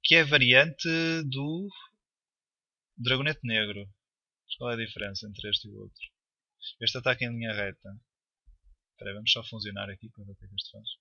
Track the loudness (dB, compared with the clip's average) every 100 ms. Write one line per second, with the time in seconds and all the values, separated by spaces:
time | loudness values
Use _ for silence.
0 | 8 6 8 6 8 8 6 2 -2 0
1 | 2 0 -2 -4 -4 -4 -6 -12 -20 _
2 | _ _ _ _ _ _ _ _ _ -6
3 | 0 2 2 -2 0 0 0 -4 -12 _
4 | _ _ _ _ _ -6 -4 -4 -4 -6
5 | -8 -8 -12 -10 -4 -4 -4 -16 -18 -16
6 | -20 _ _ _ _ _ -16 -4 -2 0
7 | 0 0 -2 -4 -4 -2 -4 -6 -16 -18
8 | _ _ _ _ -20 -20 -20 -20 _ _
9 | -12 -4 0 0 -2 -8 -8 -6 -8 -10
10 | -16 -16 -18 -16 -12 -12 -12 -14 -14 -14